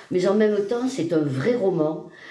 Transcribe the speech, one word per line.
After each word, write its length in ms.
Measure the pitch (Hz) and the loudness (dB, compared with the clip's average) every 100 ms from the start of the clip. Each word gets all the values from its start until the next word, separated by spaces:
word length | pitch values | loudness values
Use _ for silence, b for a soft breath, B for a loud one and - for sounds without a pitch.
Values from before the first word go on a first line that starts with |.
| - | -6
mais 160 | 180 190 | 0 2
en 60 | |
même 340 | 208 214 208 202 | 4 4 2 -2
temps, 200 | 240 254 | -2 -2
c'est 260 | - 151 | -2 -2
un 80 | 160 | 0
vrai 340 | 147 131 208 240 | 0 0 0 0
roman 540 | 190 165 151 160 B B B | 0 2 0 -2 B B B